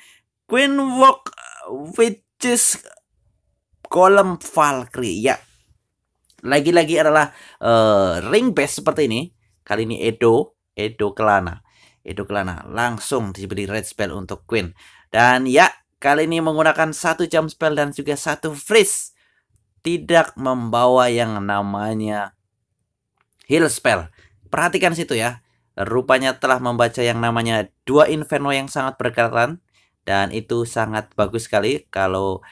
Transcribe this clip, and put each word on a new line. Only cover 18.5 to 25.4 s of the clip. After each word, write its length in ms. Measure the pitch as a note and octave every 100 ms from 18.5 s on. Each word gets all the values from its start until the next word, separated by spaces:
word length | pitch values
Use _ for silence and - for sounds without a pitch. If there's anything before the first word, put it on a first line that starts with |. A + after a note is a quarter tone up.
freeze. 560 | D3 - A3 G3 - - _ _ _ _ _ _ _
Tidak 560 | E3 E3+ D#3 E3 - -
membawa 720 | C3 B2+ A#2 A#2 B2+ B2+ B2
yang 320 | A#2 A2+ G#2
namanya 960 | G2+ G2+ G2+ G2+ G#2+ A2 G#2+ G#2 G2 - _ _ _ _ _ _ _ _ _ _ -
heal 160 | D3+ D#3
spell. 400 | - C3 G2 D#2+ - _ _ _
Perhatikan 400 | - E3+ F#3+ F3+
situ 240 | E3 - A#2
ya. 240 | A#2 A#2+